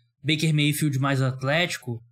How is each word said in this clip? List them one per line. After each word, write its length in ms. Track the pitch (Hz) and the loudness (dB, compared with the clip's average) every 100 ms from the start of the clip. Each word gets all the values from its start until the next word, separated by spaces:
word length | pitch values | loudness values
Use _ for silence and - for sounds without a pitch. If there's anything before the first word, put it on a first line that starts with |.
| _ _ | _ _
Baker 320 | 135 156 160 | -2 0 2
Mayfield 440 | 151 147 147 151 131 | 2 2 2 0 0
mais 240 | 139 135 | 0 2
atlético. 800 | 131 131 131 156 175 - - 117 - | 0 -2 -2 0 0 -4 -10 -12 -14